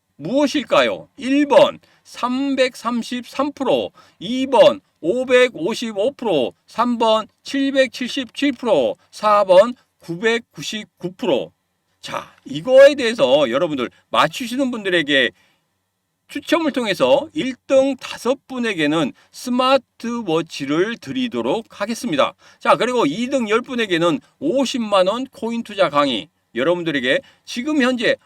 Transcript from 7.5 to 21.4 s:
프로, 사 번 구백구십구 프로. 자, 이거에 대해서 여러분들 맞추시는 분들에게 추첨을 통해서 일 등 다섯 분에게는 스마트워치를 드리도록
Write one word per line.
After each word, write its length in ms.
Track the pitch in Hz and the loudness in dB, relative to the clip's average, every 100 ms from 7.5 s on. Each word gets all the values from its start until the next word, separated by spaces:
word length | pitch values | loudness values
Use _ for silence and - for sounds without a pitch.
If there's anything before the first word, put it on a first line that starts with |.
| 269 277 269 262 - 247 - 247 - 285 | -4 0 0 0 -2 -8 -8 -10 -4 -4
프로, 440 | 247 240 170 113 - _ | -2 0 2 2 -2 _
사 340 | - 214 208 196 | -4 2 4 6
번 300 | 180 226 240 _ _ | 6 6 2 _ _
구백구십구 1120 | - 170 220 233 - - 143 214 208 _ 175 180 | -14 -4 -2 -2 -4 -14 -10 -10 -12 _ -14 -6
프로. 380 | 214 123 82 _ _ _ _ _ | -2 -2 -2 _ _ _ _ _
자, 340 | - 143 - _ - | -12 -10 -12 _ -12
이거에 480 | 151 180 262 277 | -8 4 8 8
대해서 560 | 294 226 233 127 139 139 | 8 -2 0 2 4 2
여러분들 400 | 127 170 143 117 - _ | 0 0 -2 -6 -8 _
맞추시는 580 | 113 143 - 240 247 269 | 0 0 -2 -8 -4 -4
분들에게 600 | 240 190 175 147 143 120 - _ _ _ _ _ _ _ _ _ | -4 -2 0 2 2 0 -4 _ _ _ _ _ _ _ _ _
추첨을 440 | 285 - 320 311 | -12 -2 -2 -2
통해서 560 | 262 226 180 131 165 311 | -4 -4 0 2 2 0
일 220 | - 240 247 - | -6 -8 -8 0
등 300 | 269 269 262 | 2 2 -2
다섯 520 | - - 226 277 - | -10 -8 -6 -6 -8
분에게는 640 | 254 233 185 147 160 143 - _ | -6 -4 -2 0 0 -2 -6 _
스마트워치를 1700 | - - 247 262 269 - - 233 240 208 160 165 - 139 151 202 233 | -14 -6 -2 2 2 0 -12 -10 -8 -2 -2 -4 -8 -4 -2 -2 -6
드리도록 840 | - 131 127 120 | -8 -6 -4 -4